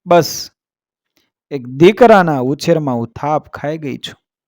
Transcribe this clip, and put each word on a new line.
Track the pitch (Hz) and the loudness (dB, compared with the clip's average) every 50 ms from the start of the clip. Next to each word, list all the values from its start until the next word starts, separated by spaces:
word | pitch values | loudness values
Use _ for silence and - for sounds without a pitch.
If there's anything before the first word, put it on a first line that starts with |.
| _ | _
બસ, | 175 175 170 147 - - - - - _ _ _ _ _ _ _ _ _ _ _ _ _ _ _ _ _ _ _ - | 2 2 2 2 0 -8 -14 -16 -18 _ _ _ _ _ _ _ _ _ _ _ _ _ _ _ _ _ _ _ -12
એક | 143 139 120 | -12 -10 -10
દીકરાના | 123 131 135 170 196 214 - 254 220 220 196 175 165 147 131 | -10 0 4 4 4 6 6 6 6 6 4 4 0 -2 -2
ઉછેરમાં | 123 131 151 - - 175 170 160 151 135 123 | -2 -4 -4 -4 -2 -2 -2 0 0 -4 -4
હું | 117 113 113 | -4 -6 -8
થાપ | - - 143 147 156 143 - _ | -10 -10 -6 -4 -4 -4 -6 _
ખાઈ | - - - 147 160 160 | -18 -12 -10 -10 -10 -10
ગઈ | 151 131 120 | -10 -12 -12
છું." | - - - - _ _ _ _ _ _ | -12 -14 -18 -20 _ _ _ _ _ _